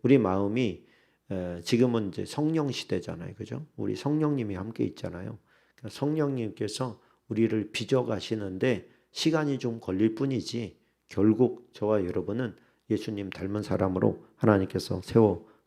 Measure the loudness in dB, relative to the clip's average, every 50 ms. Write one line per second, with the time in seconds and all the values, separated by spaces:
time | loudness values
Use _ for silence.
0 | 4 6 6 6 6 4 2 2 0 0 0 0 0 -2 -2 -6 -10 _ _ _
1 | _ _ _ _ _ -8 -6 -6 -4 -6 -8 -8 -4 0 2 4 4 4 2 0
2 | -2 -2 -4 -6 -8 -6 -4 -2 -2 0 0 0 0 -2 -4 -6 -6 -4 -4 -4
3 | -4 -6 -10 -10 -10 -12 -12 -12 -10 -10 -8 -10 -10 -10 _ -6 -4 -4 -4 -2
4 | -2 -2 0 0 0 0 0 -2 -2 -4 -4 -6 -6 -6 -4 -2 -2 -4 -4 -6
5 | -8 -8 -8 -8 -10 -10 -12 -12 _ _ _ _ _ _ _ _ -14 -14 -8 -4
6 | -2 -2 0 0 0 0 -2 -2 -4 -6 -6 -6 -6 -6 -4 -4 -6 -6 -6 -10
7 | _ _ _ _ _ -4 0 2 2 2 2 0 -2 -2 -6 -6 -2 0 0 0
8 | 2 0 -2 -4 -4 -4 -4 -4 -4 -6 -4 0 0 2 2 0 -2 -10 _ _
9 | _ _ -6 -2 2 2 2 2 2 0 0 -2 -2 -4 -4 -4 -4 -2 2 4
10 | 4 2 2 2 -2 -2 -2 -2 -4 -4 -6 -6 -6 -8 -10 _ _ _ _ _
11 | _ -6 0 4 6 6 6 6 6 4 4 0 -12 _ -8 -2 0 2 2 2
12 | 2 0 -2 -4 -4 -2 -4 -4 -4 -6 -6 -10 _ _ _ _ _ -2 -2 -2
13 | -2 -4 -6 -6 -6 -8 -8 -6 -6 -4 -2 -2 -2 0 0 2 2 2 2 2
14 | 0 0 -2 -4 -10 _ _ _ 4 4 6 4 4 0 -2 -4 -4 -4 -6 -6
15 | -4 2 4 6 6 6 4 0 -6 -12 _ _ _